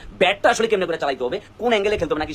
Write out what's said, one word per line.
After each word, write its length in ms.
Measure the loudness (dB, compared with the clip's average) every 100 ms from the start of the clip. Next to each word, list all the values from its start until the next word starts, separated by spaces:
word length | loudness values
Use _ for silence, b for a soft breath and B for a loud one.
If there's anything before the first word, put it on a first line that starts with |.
| B 0
ব্যাটটা 260 | 2 4 2
আসলে 140 | 2 0
কেমনে 160 | 0 0
করে 100 | -2
চালাইতে 200 | -2 -2 -4
হবে, 120 | -4 B -4
কোন 100 | 0
অ্যাঙ্গেলে 220 | 2 2 -2
খেলতে 140 | -2
হবে, 100 | -4
নাকি 100 | -4